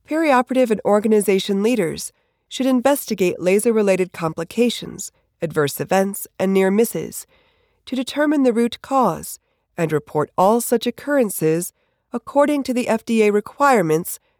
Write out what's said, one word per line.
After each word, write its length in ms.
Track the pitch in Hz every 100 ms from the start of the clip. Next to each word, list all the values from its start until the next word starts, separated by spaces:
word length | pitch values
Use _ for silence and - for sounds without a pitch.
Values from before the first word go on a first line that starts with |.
| _
Perioperative 640 | 311 320 247 247 254 240
and 120 | 202 -
organization 800 | 208 220 214 196 196 - 196
leaders 480 | 214 247 160 143 - - _ _ _
should 200 | - 262
investigate 760 | 254 269 285 - 226 180 -
laser-related 720 | 180 196 240 220 202 185 185
complications, 1000 | - 165 160 165 - 240 - - - - - _ _
adverse 400 | 160 151 143 -
events, 460 | 147 190 196 196 - -
and 160 | 190
near 160 | 190 190
misses 560 | 202 233 165 - - - _ _ _ _ _ -
to 100 | 254
determine 480 | 262 285 302 302
the 100 | 254
root 260 | 226 233 -
cause 560 | - 269 220 156 147 - _ _ _ -
and 160 | 160
report 380 | 151 - 151 - -
all 240 | 185 240
such 240 | - 233 240
occurrences 880 | - - 285 214 - 160 165 175 - _ _ _
according 480 | 240 - 285 285 294
to 120 | 262
the 140 | 240 -
F 160 | 220 -
D 180 | 226
A 80 | 208
requirements 880 | 208 - - 285 247 165 156 175 - _ _